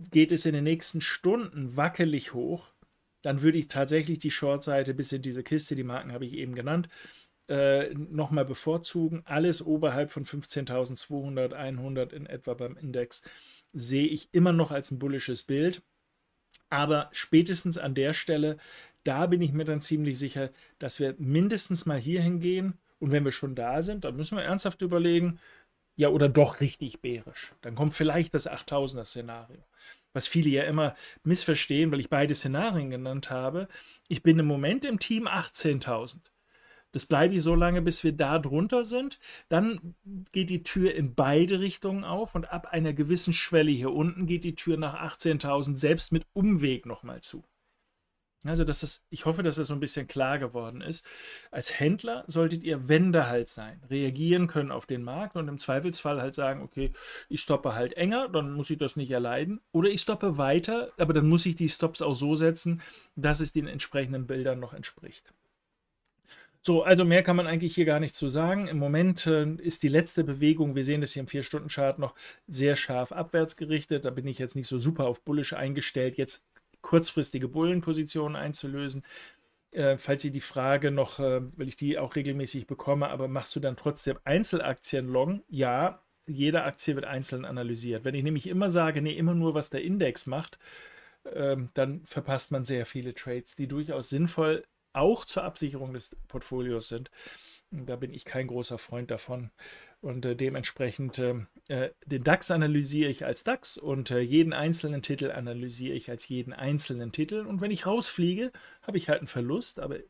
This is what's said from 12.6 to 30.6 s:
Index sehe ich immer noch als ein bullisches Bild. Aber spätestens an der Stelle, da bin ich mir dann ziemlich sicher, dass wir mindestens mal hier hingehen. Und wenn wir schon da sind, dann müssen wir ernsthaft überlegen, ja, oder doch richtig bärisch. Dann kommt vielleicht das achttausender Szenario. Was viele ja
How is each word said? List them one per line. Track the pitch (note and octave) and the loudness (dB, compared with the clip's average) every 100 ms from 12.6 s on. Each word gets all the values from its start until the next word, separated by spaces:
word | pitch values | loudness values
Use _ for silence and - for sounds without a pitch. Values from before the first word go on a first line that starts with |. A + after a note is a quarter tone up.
| B2 - | -8 -8
Index | D3 B2 A#2+ - - - - - _ | -6 -4 -4 -8 -14 -20 -20 -20 _
sehe | D3 A#2+ C3+ D3+ | -8 -2 2 2
ich | D3+ - | 0 2
immer | F3 E3+ | 6 6
noch | E3 D#3 | 6 2
als | C#3 - | -2 -4
ein | B2+ | -4
bullisches | C#3 C#3 - A#2+ | -4 -4 -4 -6
Bild. | - C#3 E3+ F3+ - _ _ _ _ _ _ - _ | -2 2 2 0 -10 _ _ _ _ _ _ -20 _
Aber | C#3+ D3 D3+ - | 0 2 0 -2
spätestens | - - D#3+ E3+ F3 F3+ E3 | -8 4 6 6 0 -2 -4
an | C#3+ | -2
der | C3 C#3 | 0 0
Stelle, | D3+ - D3+ D3+ D3+ - - - _ | 0 0 0 0 -2 -12 -20 -20 _
da | D#3 C3+ | -2 0
bin | F3 F3 | 2 2
ich | D#3+ | 2
mir | D3 | 0
dann | D#3 D3+ | -2 -2
ziemlich | - D#3 D3 B2+ | 0 0 0 -2
sicher, | C#3 C#3 C3 - _ - | -4 -4 -6 -8 _ -10
dass | C3+ - | -6 -2
wir | C3+ - | -2 -2
mindestens | C3 D#3 G3+ A3 - E3+ D#3+ | 2 4 4 2 0 -2 0
mal | C#3 | -2
hier | C3 F3 | 0 0
hingehen. | E3+ F3 F3 F#3 F#3+ - _ _ | 2 0 0 0 -2 -6 _ _
Und | D3 | 0
wenn | D3 | 2
wir | C#3 | 2
schon | - C#3 | -2 -4
da | B2 A#2+ D3 | -4 -2 -2
sind, | F3+ G#3 | -2 -6
dann | C3+ C3 | -6 -6
müssen | D#3+ G#3 | -4 -4
wir | |
ernsthaft | D3+ G3 G3 - | -2 -2 -2 -4
überlegen, | F3+ F3 E3+ E3+ F3 E3+ - - _ _ _ - | 0 2 4 4 2 -2 -12 -20 _ _ _ 2
ja, | D3 | 4
oder | C#3+ C#3+ | 6 8
doch | D3 C#3 - | 8 8 4
richtig | C#3+ - B2+ - | -2 -2 -10 -8
bärisch. | B2+ A#2 - - - - | -6 -6 -10 -16 -16 -14
Dann | A#2+ | -10
kommt | A2+ D3+ | -2 0
vielleicht | - D#3 D#3+ E3 | 2 2 2 2
das | D3 - | 0 -2
achttausender | C3+ - C#3+ C3+ B2+ A2 | -6 -4 -2 -2 -4 -8
Szenario. | B2 A#2 A#2 A#2 - _ _ - - _ | -8 -8 -14 -16 -20 _ _ -20 -20 _
Was | C3+ - | -4 2
viele | E3 D3 | 4 4
ja | C3+ | 4